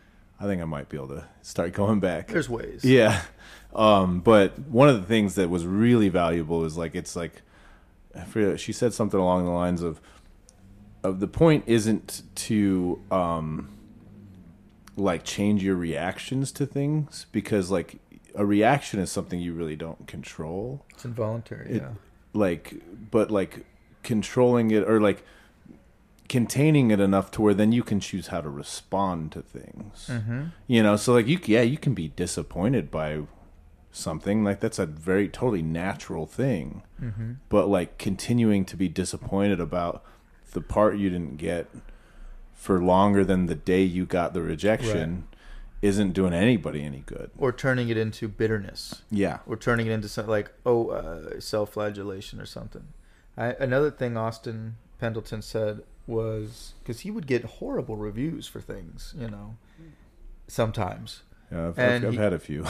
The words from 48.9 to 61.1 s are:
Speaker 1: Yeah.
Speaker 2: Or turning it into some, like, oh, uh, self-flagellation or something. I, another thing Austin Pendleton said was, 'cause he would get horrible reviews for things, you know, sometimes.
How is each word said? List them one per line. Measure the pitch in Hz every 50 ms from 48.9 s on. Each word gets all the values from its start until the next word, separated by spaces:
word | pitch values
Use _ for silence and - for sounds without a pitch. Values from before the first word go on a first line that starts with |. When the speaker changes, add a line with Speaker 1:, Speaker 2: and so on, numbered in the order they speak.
| - - - -
Speaker 1:
Yeah. | 107 101 98 85 67 - -
Speaker 2:
Or | - 113
turning | - - 127 120 117 113 110
it | 110
into | 110 104 104
some, | - - 107
like, | 110 110 107 104 - - - -
oh, | 123 120 117 113 -
uh, | - - 82 82 85 80 78 - - -
self-flagellation | - - - 107 104 104 - 107 104 104 104 101 98 101 95 95 95 - - -
or | -
something. | - - - - 107 - - - - - - - _ _ _ _ - _
I, | - 113 120 127 -
another | 139 127 123 139 151 147
thing | - - 131 120 117
Austin | 113 110 113 113 - - 123 113 110 110 110 113 113 - - - -
Pendleton | 120 113 110 113 104 - 117 110 -
said | - - 113 110 107 104 107 - - - - -
was, | - 113 113 113 113 110 110 107 110 120 - - - - - -
'cause | - 117 -
he | - 190
would | 214 233 165
get | 135 127 117 -
horrible | - - - 202 269 277 214 120 - 110
reviews | 104 107 107 104 113 135 160 175 - -
for | - - 113
things, | 110 - 101 98 - 82 - - - - - 165
you | 120 110
know, | 104 101 104 107 113 113 _ _ _ - 165 160 143 - - _ _ - - - - - - -
sometimes. | - - 117 110 107 - 98 92 104 110 113 107